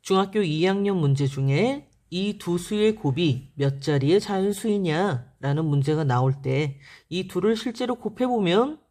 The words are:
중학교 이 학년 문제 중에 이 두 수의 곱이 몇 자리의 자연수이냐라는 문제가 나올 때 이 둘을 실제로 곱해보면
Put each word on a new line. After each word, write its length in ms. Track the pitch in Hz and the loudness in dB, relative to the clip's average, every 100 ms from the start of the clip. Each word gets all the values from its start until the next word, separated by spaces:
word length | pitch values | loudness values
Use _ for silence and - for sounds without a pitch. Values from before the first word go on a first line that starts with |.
중학교 420 | - 190 196 208 | 0 0 2 0
이 220 | 190 151 | 0 2
학년 320 | 180 196 202 190 | 0 2 0 2
문제 300 | 147 135 139 | 2 2 0
중에 640 | 139 135 139 226 277 - _ _ | 0 0 2 2 -2 -10 _ _
이 280 | 170 196 208 | -4 -4 -4
두 200 | - 175 | -4 -4
수의 380 | 175 214 214 214 | -2 2 2 2
곱이 560 | 147 131 170 127 - | -2 0 0 0 -4
몇 260 | - 139 139 | -4 -2 -2
자리의 400 | - 147 135 190 | 0 0 4 2
자연수이냐라는 1400 | 208 196 196 202 226 208 185 156 196 131 - _ 139 143 | 2 -2 0 -2 -2 0 0 0 0 -2 -8 _ -2 0
문제가 380 | 160 143 139 156 | 0 0 2 0
나올 380 | 151 123 131 131 | 2 2 2 0
때 340 | 131 135 147 139 - - _ | -2 -2 -2 -6 -16 -20 _
이 200 | 170 185 | -8 -4
둘을 280 | 180 196 226 | -2 0 0
실제로 400 | 247 226 247 240 | -2 -6 -4 -4
곱해보면 840 | 214 - 254 240 185 175 285 311 _ | -6 -4 -2 0 2 2 2 -2 _